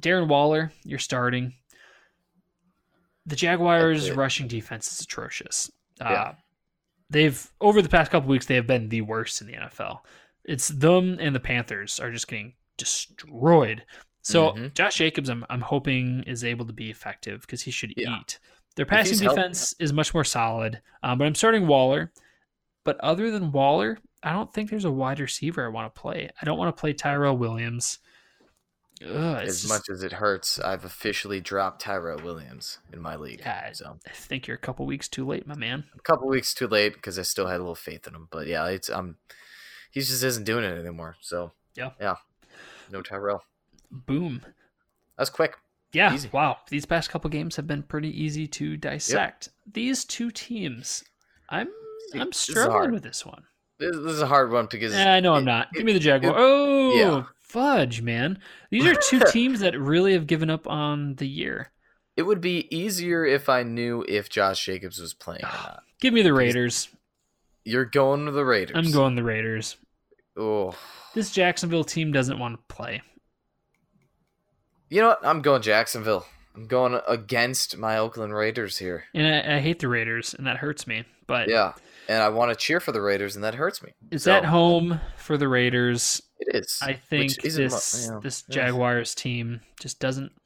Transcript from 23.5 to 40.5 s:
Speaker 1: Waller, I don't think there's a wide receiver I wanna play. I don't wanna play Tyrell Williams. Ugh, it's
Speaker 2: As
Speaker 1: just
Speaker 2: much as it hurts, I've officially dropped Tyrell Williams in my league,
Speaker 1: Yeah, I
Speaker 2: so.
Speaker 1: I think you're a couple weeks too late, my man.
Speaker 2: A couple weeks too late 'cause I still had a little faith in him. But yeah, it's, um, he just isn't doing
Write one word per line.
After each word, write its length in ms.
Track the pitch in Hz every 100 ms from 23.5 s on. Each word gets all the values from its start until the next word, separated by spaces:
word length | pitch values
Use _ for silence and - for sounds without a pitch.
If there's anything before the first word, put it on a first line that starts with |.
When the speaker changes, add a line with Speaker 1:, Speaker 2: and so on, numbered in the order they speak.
Speaker 1:
Waller, 460 | 139 135 160 214 226 _ _
I 100 | -
don't 200 | 175 220
think 180 | - 214
there's 140 | 214
a 60 | 185
wide 280 | 135 131 139
receiver 440 | 135 - 143 165
I 40 | 123
wanna 220 | 113 113
play. 400 | - - - - -
I 40 |
don't 120 | 151 160
wanna 140 | 175
play 200 | - 156
Tyrell 440 | 147 143 143 143 131
Williams. 640 | 117 113 117 120 - - _ _ _ _ _ _ _ _ _ -
Ugh, 360 | 76 101 165 135
it's 80 | 98
Speaker 2:
As 100 | 92
Speaker 1:
just 60 | 101
Speaker 2:
much 160 | 107 -
as 120 | 92
it 100 | 92
hurts, 460 | 90 104 95 - -
I've 240 | - 95
officially 560 | 90 - 110 98 101 98
dropped 400 | 87 98 95 -
Tyrell 380 | - 98 85 78
Williams 600 | 85 82 69 65 - - _
in 80 | 82
my 160 | 82 78
league, 240 | 73 57
Speaker 1:
Yeah, 240 | - 98 57
I 40 |
Speaker 2:
so. 260 | 55 - - -
Speaker 1:
I 40 |
think 360 | - - 135 -
you're 100 | 120
a 40 |
couple 240 | - 127
weeks 240 | 135 139 -
too 180 | - 131
late, 200 | 151 -
my 80 | 147
man. 280 | 113 135 143 -
Speaker 2:
A 40 |
couple 280 | - 156 131
weeks 240 | 131 -
too 160 | - 123
late 320 | 107 104 -
'cause 180 | - 92
I 40 |
still 240 | 90 - 92
had 100 | 90
a 40 |
little 100 | 90
faith 320 | 82 - 80 -
in 80 |
him. 140 | 82 80
But 160 | 80 78
yeah, 200 | 82 82
it's, 220 | 95 -
um, 260 | 92 92 82 _ - - - - - -
he 100 | 139
just 220 | 131 127
isn't 220 | 131 120
doing 200 | 107